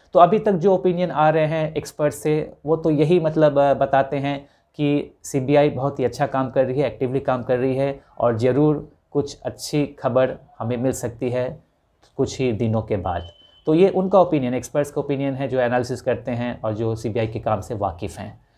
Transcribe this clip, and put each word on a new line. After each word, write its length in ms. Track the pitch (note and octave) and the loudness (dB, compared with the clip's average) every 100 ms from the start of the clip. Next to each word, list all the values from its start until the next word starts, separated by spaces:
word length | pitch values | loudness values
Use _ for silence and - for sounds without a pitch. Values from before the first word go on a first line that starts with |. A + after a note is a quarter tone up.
| _ | _
तो 60 | F3+ | 4
अभी 200 | F3 G#3+ | 6 6
तक 120 | G#3+ | 2
जो 220 | F#3 F#3 | 2 2
ओपिनियन 380 | F#3 F#3 F3 F3+ | 2 2 0 -2
आ 180 | D3+ D#3 | 2 2
रहे 160 | D#3+ D#3 | 4 0
हैं 300 | D#3+ D#3 D#3+ | 0 -2 -4
एक्सपर्ट 380 | - - D3 | -10 -2 -2
से, 400 | C#3+ D3+ D3+ - - C#3+ | 0 -2 -2 -2 -10 -2
वो 120 | D#3+ | 0
तो 120 | D#3+ | 2
यही 300 | D3+ D#3 F3+ | 2 4 4
मतलब, 400 | D#3+ D#3+ D3+ C#3+ | 2 4 4 4
अ, 140 | C#3 | 4
बताते 440 | C3+ C#3 C3+ C3+ C#3+ | 4 2 2 2 -2
हैं 280 | C#3 C#3 C#3+ _ _ - | -4 -6 -10 _ _ -4
कि 420 | D3 C#3+ - _ | 0 0 -2 _
सीबीआई 460 | - C#3+ B2+ D3 D3 | -6 -4 2 4 4
बहुत 300 | B2+ C3+ C#3 | 2 -4 -2
ही 60 | B2 | -4
अच्छा 220 | - C#3+ | -2 -2
काम 220 | C3+ B2+ | -2 -2
कर 160 | C3+ C3 | 0 0
रही 140 | C3 | 0
है, 80 | C3+ | -2
एक्टिवली 320 | - C3 C3 | -2 -2 -2
काम 240 | C3+ B2+ | -2 -4
कर 140 | A2+ B2 | -2 -2
रही 180 | C3+ C3+ | 0 0
है 260 | C#3 C#3 _ - | -2 -4 _ -2
और 200 | A#2+ A#2 | 0 2
ज़रूर 560 | B2 B2+ D3+ D3 - _ _ | 2 4 2 2 -4 _ _
कुछ 300 | C#3+ C#3+ - | -4 -4 -6
अच्छी 440 | C3 A#2 - D3 C#3+ | -10 -10 -6 -4 -4
खबर 500 | - C3+ B2 C3 C3 - _ | -4 -2 0 0 -2 -16 _
हमें 180 | A2+ A#2+ | -6 -2
मिल 140 | C3 | -2
सकती 380 | B2 A#2+ A2+ B2 | -2 -6 -6 -4
है 340 | B2 B2+ D#3 _ _ _ _ _ - | -4 -6 -8 _ _ _ _ _ -4
कुछ 220 | B2+ - | -4 -2
ही 120 | C3 | -2
दिनों 300 | G#2+ A#2 A2 | 0 0 -2
के 160 | A2 G#2+ | -2 -4
बाद। 300 | F#2 F2 - _ _ _ - | -2 -6 -8 _ _ _ 0
तो 80 | |
ये 160 | D#3 F#3+ | 4 4
उनका 320 | F#3 F#3 G3 | 2 2 4
ओपिनियन, 320 | E3+ D3+ B2+ | 4 2 0
एक्सपर्ट्स 380 | B2 A#2+ D3+ C#3+ | -4 -4 -4 -2
का 100 | - | -4
ओपिनियन 320 | C#3 C#3 C#3 | -4 -2 -2
है 140 | C3 C3+ | -4 -4
जो 120 | B2+ | 0
एनालिसिस 420 | A#2+ B2 B2 B2+ | 0 0 -2 -4
करते 300 | - A#2+ A#2+ | -2 -4 -4
हैं 300 | A#2 A#2+ A#2 | -4 -4 -6
और 120 | A2 | -6
जो 220 | G#2 A2+ A2+ | -2 -2 -2
सीबीआई 320 | A#2+ A2 A2+ | -4 -2 -2
के 120 | A2+ | -4
काम 220 | - G#2+ | -2 -4
से 140 | - A2 | -4 -4
वाकिफ़ 440 | G2 F2+ G2+ - | -4 -4 -10 -10
हैं। 240 | G#2+ - _ | -14 -16 _